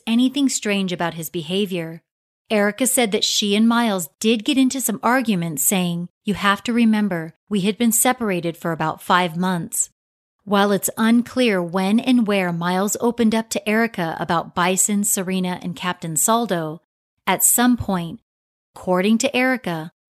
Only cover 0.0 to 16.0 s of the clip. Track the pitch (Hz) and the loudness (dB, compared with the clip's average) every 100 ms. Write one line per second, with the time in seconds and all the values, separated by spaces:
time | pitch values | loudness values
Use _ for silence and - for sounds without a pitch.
0 | - 233 254 285 269 - 208 196 190 175 | 0 2 2 2 0 0 -2 -2 -2 -2
1 | 170 160 156 175 151 190 202 180 160 165 | -4 -6 -8 -8 -4 -2 -2 -4 -8 -12
2 | _ _ _ _ - 214 208 208 247 277 | _ _ _ _ -2 0 0 0 0 2
3 | 233 208 - - 208 202 226 233 233 190 | 0 0 -2 -2 0 2 4 2 0 -2
4 | 165 - 220 233 214 269 262 269 240 202 | -6 -2 0 0 2 2 2 2 -4 -2
5 | 226 262 226 185 170 156 - 190 175 170 | 0 0 2 0 -2 -2 0 0 0 -4
6 | 175 _ - 165 202 202 - 233 233 214 | -8 _ -6 0 0 0 0 2 4 4
7 | 208 170 160 - - 202 196 190 240 - | 0 -2 -6 -12 -4 -2 0 0 0 2
8 | 254 254 220 175 170 165 170 156 156 - | 2 0 -2 -2 -2 -4 -6 -2 -4 -4
9 | - 180 180 165 185 180 160 - - _ | 2 2 2 -2 -2 -2 -4 -6 -6 _
10 | _ _ _ _ - 202 202 190 - - | _ _ _ _ 0 2 2 2 -2 0
11 | 220 240 233 254 240 190 170 185 190 220 | 2 2 2 0 2 2 0 -2 2 0
12 | 262 247 208 196 180 170 175 185 202 - | 2 2 2 0 0 -2 0 0 0 0
13 | 233 233 226 220 226 208 - 214 226 - | -2 2 2 2 -2 -6 0 0 0 -2
14 | 165 - 160 165 - 185 180 190 - 202 | -4 -4 -2 -2 -2 0 0 2 0 0
15 | 202 - 185 185 180 180 180 160 180 180 | 0 -2 -2 -2 -2 -6 -8 -6 -6 -6